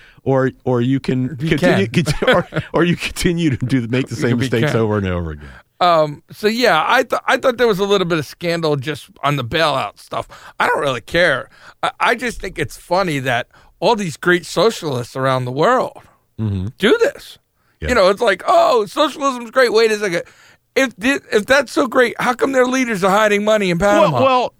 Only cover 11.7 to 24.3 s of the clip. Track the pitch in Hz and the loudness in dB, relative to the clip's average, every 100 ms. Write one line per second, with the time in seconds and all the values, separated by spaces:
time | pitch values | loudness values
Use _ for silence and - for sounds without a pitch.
11.7 | - - - 180 240 240 - 196 170 139 | -8 -8 -2 -2 -2 -4 -8 -10 -8 -8
12.7 | - - 180 185 143 127 120 - _ _ | -10 -4 -2 0 -2 -2 -4 -4 _ _
13.7 | _ 180 226 185 - 180 175 175 165 165 | _ 0 0 -2 -4 0 0 0 0 0
14.7 | - 160 123 120 135 131 131 123 131 190 | 0 -4 -6 -6 -4 -2 0 -2 0 2
15.7 | 254 - - - _ _ - 110 95 98 | 2 -2 -8 -20 _ _ -6 -4 -4 -6
16.7 | - 220 466 453 - - - _ _ _ | -2 2 2 0 -2 -14 -20 _ _ _
17.7 | _ 78 240 185 196 233 185 - 339 339 | _ -2 2 4 4 0 0 2 2 4
18.7 | 247 208 302 294 311 277 247 233 262 247 | 2 0 0 -2 0 -4 -4 -2 2 2
19.7 | 214 226 208 208 170 - - - _ _ | 4 2 2 -2 -4 -6 -16 -20 _ _
20.7 | - 262 - 240 277 - 214 202 277 247 | -2 -2 -2 -2 -2 -2 -2 2 2 2
21.7 | 320 262 262 240 - 208 247 269 262 254 | -2 0 2 0 0 -4 0 0 2 2
22.7 | 254 240 202 190 202 214 208 208 220 190 | 0 -2 0 2 2 2 2 2 0 0
23.7 | 170 202 208 196 247 262 | 0 2 4 4 4 2